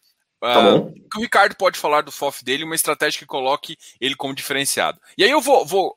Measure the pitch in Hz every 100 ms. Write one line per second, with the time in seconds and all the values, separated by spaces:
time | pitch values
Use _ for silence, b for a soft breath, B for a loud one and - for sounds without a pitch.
0 | _ _ _ _ 117 120 - - - -
1 | _ 214 233 220 202 - 185 - 160 147
2 | 147 - 143 - 123 139 160 160 - 147
3 | 151 - - 143 131 147 - 160 b b
4 | 131 139 135 135 - 135 139 - 80 -
5 | b - 208 294 254 262 147 196 156